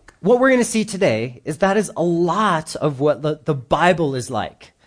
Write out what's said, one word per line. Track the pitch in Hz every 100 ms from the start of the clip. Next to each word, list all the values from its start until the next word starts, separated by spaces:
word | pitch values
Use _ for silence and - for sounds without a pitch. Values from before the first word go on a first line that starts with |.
| - _
what | 180 247
we're | 262
gonna | 254
see | 233 220
today | 214 185 175 110 123 123
is | - 156
that | 190 208
is | 196 -
a |
lot | 175 170 175 185 208 160 -
of | - 156 131
what | 147 131
the, | 151 151
the | -
Bible | 139 - 151 175 170 151 131
is | 113
like. | 110 85 - - _